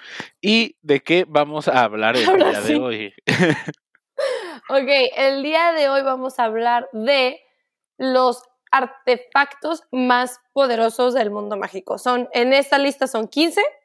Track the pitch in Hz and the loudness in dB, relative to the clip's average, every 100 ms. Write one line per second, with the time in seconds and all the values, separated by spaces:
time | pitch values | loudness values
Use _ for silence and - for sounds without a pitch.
0 | - - - _ 196 226 226 - 151 139 | -18 -16 -16 _ 0 0 0 -4 0 0
1 | - 170 175 151 147 151 156 131 113 107 | 2 0 2 0 0 -2 0 2 2 2
2 | 110 123 - 381 - - - 302 254 214 | 0 2 2 2 2 0 0 0 -2 -4
3 | 101 - - - 175 143 - - _ _ | -8 -8 -2 0 2 0 -4 -16 _ _
4 | _ - 539 480 370 269 - 269 269 277 | _ -8 -6 -6 -8 -14 -4 -2 2 2
5 | 247 - 269 277 277 320 339 320 277 277 | 2 0 0 0 0 0 2 2 2 0
6 | 269 262 262 262 233 220 233 240 247 220 | 0 -2 -4 -2 -2 0 0 0 -2 -4
7 | 226 277 254 311 _ _ _ _ _ - | 0 2 0 -2 _ _ _ _ _ -6
8 | 262 254 254 240 - _ _ 269 247 - | 0 2 2 0 -8 _ _ -2 -2 -4
9 | - 240 - 269 277 - 302 320 - 254 | -2 -2 0 0 0 -2 -8 -8 -6 -2
10 | 254 247 254 - _ 277 262 226 226 226 | 2 2 0 -6 _ 0 0 2 0 0
11 | 247 247 208 208 208 202 202 190 - - | 0 0 -2 -4 -8 -8 -8 -10 -10 -6
12 | 254 247 240 - 247 269 277 285 277 277 | -2 -2 -2 0 2 2 2 0 0 -2
13 | 262 226 220 277 330 339 554 - | -4 -4 -4 0 0 2 -2 -4